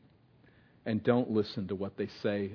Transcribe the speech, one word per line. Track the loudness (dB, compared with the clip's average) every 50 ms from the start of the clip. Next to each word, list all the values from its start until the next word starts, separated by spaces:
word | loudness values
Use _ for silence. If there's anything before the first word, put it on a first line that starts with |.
| -20 -20 _ _ _ _ _ _ _ -20 -20 -20 _ _ _ _ -4
And | -2 -2 0 4
don't | 4 4 4 4 2
listen | 2 2 2 2 -2 -6 -6
to | -4 -4
what | -4 -4 -6 -4
they | -6 -6
say | -6 -6 -2 -2 0 0 0 -2 -4